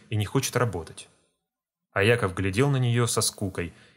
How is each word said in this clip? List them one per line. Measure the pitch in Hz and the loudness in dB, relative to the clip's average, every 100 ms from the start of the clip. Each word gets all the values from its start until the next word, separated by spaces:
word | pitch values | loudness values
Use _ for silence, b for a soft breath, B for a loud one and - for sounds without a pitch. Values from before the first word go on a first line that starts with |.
| - | -6
и | 107 | -4
не | 98 | 0
хочет | 139 - 123 | -2 0 0
работать. | 117 90 80 - - _ _ _ _ _ _ _ _ | 0 -2 -8 -16 -20 _ _ _ _ _ _ _ _
А | 98 | 0
Яков | 104 120 98 87 | 2 4 2 -2
глядел | 98 98 139 | -2 2 2
на | 135 | 2
неё | 123 120 117 | 2 2 2
со | - | 0
скукой | - - 98 - 85 b b | -2 -2 -6 -6 -8 b b